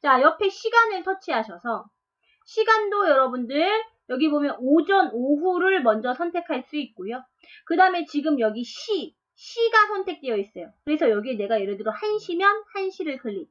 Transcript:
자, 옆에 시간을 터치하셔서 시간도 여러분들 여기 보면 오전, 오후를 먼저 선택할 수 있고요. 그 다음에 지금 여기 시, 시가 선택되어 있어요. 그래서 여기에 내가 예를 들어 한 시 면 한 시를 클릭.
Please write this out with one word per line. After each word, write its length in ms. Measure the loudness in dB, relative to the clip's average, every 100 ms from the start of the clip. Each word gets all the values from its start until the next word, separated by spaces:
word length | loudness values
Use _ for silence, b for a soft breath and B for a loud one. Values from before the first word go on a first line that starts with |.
자, 180 | 4 6
옆에 280 | 6 4 -2
시간을 540 | -2 2 4 4 0
터치하셔서 800 | -4 -6 -2 -4 -4 -8 -6 -6 -8 _ _ _ _ _
시간도 640 | _ -2 4 4 2 0 4
여러분들 760 | 4 2 -2 -4 0 2 0 -4 _ _
여기 180 | -2 0
보면 280 | 2 -2 -2
오전, 520 | 2 4 4 2 2
오후를 720 | 0 0 0 0 0 2 2
먼저 300 | 2 0 -2
선택할 520 | -4 -4 -6 -6 -8
수 120 | -6 -10
있고요. 460 | -10 -12 -10 -10 -14 _ B B
그 120 | -4 4
다음에 280 | 4 4 -4
지금 340 | -4 -2 0
여기 240 | 0 -2
시, 500 | -10 -12 -6 -4 -4 _ _ _
시가 500 | -16 -2 2 4 2
선택되어 500 | 0 -6 -8 -4 -4
있어요. 360 | -4 -10 -16 _
그래서 240 | -4 0 2
여기에 240 | 0 -2
내가 260 | -6 -2 -2
예를 160 | -2 -6
들어 160 | -6
한 260 | -6 -4 -4
시 180 | -4 0
면 280 | 2 0 -6
한 160 | -8 -8
시를 280 | -6 -8 -6
클릭. 300 | -8 -8 -12